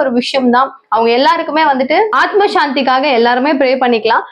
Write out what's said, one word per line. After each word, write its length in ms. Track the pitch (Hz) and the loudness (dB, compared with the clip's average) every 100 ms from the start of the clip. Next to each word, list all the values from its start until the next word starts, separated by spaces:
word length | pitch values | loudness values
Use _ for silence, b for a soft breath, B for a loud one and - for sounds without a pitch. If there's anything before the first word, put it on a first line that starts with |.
ஒரு 80 | 269 240 | 0 -2
விஷயம்தான். 500 | 247 277 247 240 269 - _ 214 | -2 -2 0 2 0 -6 _ -2
அவங்க 140 | 226 240 | 0 2
எல்லாருக்குமே 460 | 294 330 320 294 311 | 2 0 -2 -2 0
வந்துட்டு 260 | 262 262 320 427 349 | 0 0 0 0 0
ஆத்ம 260 | 349 415 403 359 | 0 0 0 0
சாந்திக்காக 520 | 330 262 262 262 294 240 | -2 -2 0 0 0 2
எல்லாருமே 340 | 240 247 277 285 | 2 0 0 0
ப்ரே 100 | 262 262 | 0 0
பண்ணிக்கலாம். 380 | 247 233 214 247 B | 0 0 0 -2 B